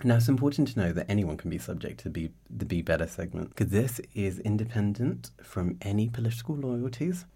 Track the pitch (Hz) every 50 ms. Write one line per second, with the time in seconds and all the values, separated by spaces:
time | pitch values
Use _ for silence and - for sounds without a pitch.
0 | - 123 117 117 117 139 139 120 135 143 143 - 143 123 - 110 90 85 80 85
1 | - - 101 104 95 80 78 - - 85 - 87 - - 87 80 78 - - -
2 | - 80 78 85 80 80 - - _ - - 107 87 - 90 85 80 - 80 78
3 | 82 - - - 87 87 - 85 76 - - - 104 87 98 104 127 131 - -
4 | - - - 110 98 95 92 - - 107 107 107 110 113 - 107 101 104 101 110
5 | 123 175 185 - - - - - - - - 92 90 87 87 - - 101 101 107
6 | 110 117 117 120 117 117 - - - - 151 143 135 127 123 120 123 131 120 -
7 | 151 180 180 180 - - _